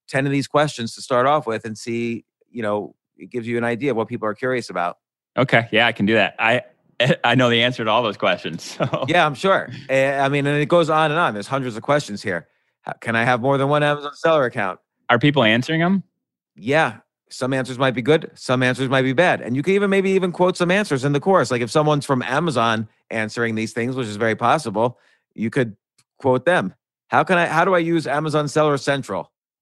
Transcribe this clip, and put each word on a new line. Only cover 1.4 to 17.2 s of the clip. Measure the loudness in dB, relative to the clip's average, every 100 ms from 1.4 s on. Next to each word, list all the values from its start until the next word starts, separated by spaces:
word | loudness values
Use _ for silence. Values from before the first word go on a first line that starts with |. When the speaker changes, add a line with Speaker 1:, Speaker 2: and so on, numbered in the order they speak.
| 0
Speaker 1:
with | -6
and | -8 -10
see, | -8 -6 -4 -6 -12 _ _
you | -8
know, | -4 -4 -4 -12 _ _
it | -12
gives | -8 -4
you | -2
an |
idea | -2 -2 -2
of | -2
what | -4
people | -4 -6
are |
curious | -4 -4 -4 -4
about. | -4 -4 -6 _ _ _ -2
Speaker 2:
Okay. | 2 2 2
Yeah, | 2 2
I |
can | 2 2
do |
that. | 4 2 0
I, | 0 0 -2 _ _
<laughs> | -2 0 2
I | 2
know | 4 4
the | 4
answer | 2 0
to | 0
all | 2
those | 0 0
questions. | 0 -2 -4 -10 -10 -6
<laughs> |
So. | -4 -4 0
Speaker 1:
Yeah, | 2 2
I'm |
sure. | 0 0 0 -2 -10 -2
Eh, | 0 0 0
I | 0
mean, | 0 0
and | 0
it | 2
goes | 2 2
on | 2 2
and | 0
on. | -2
There's | -2 -6
hundreds | -6 -6 -6
of |
questions | 0 0 -2 -8
here. | -6 -6 -8 _ _ _
How, | -16
can | -10 -4 0
I |
have | 0 0
more | 2 0
than | 2
one | 2
Amazon | 0 -2 -6
seller | -2 2 2
account? | 2 -2 -6 -6 _ _ 0
Speaker 2:
Are | 2
people | 4 4
answering | 4 2 0 0
them? | 2 0 -4 _ _ _ _ -10
Speaker 1:
Yeah. | -2 0 0 -2 _ _